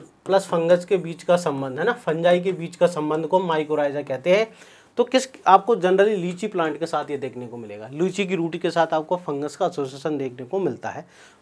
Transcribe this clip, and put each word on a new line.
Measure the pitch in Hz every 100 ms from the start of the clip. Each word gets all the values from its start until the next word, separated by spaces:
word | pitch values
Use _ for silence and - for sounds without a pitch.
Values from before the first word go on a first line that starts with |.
| - _ -
प्लस | 190 190
फंगस | 175 165 180
के | 175 190
बीच | 165 170
का | - 175
संबंध | 170 139 135 131
है |
ना, | 202
फंजाई | 240 - 160 175 180
के | 185
बीच | 165 165 -
का | 175
संबंध | 156 151 156 160
को | 185
माइकोराइजा | 185 160 151 151 143 139
कहते | 135 127 165 196
हैं। | 220 - - - _ -
तो |
किस, | 240 254 - - 165
आपको | 190 247 220
generally | 180 190 208 208
लीची | 175 180 220
प्लांट | 185 160 147
के | 160
साथ | 151 143
ये | 139
देखने | 127 120 120
को | 120
मिलेगा, | 107 104 113
लीची | 143 185 185 185
की | 180
रूट | 165 170
के | 175
साथ | 170 160
आपको | 156 156 180
फंगस | 180 143 147 -
का | 180
एसोसिएशन | - 135 139 156 147
देखने | 131 123 123
को | 196
मिलता | 165 113 107
है, | 110 160 - - _